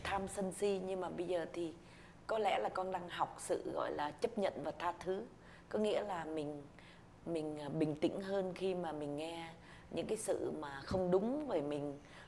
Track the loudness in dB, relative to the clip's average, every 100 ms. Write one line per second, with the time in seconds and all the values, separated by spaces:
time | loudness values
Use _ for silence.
0 | 0 0 0 -2 -2 2 2 2 0 -2
1 | -2 -2 0 0 0 -2 -4 -4 -14 -18
2 | -18 -12 0 4 4 4 2 0 0 0
3 | -2 0 -2 -2 0 0 0 0 0 0
4 | -2 0 0 2 2 2 -2 -2 -2 -2
5 | 0 -2 -2 -12 -18 -18 -4 2 4 4
6 | 2 -2 -2 -2 -2 -4 -10 -16 -18 -18
7 | -20 -12 -2 0 0 -2 -2 2 2 4
8 | 2 2 0 2 2 0 0 2 0 -2
9 | -2 -2 -4 -6 -8 -12 -16 -16 -6 -2
10 | 0 0 2 2 2 -2 -4 -6 0 2
11 | 6 6 6 0 2 2 2 0 -2 -4
12 | -10 -16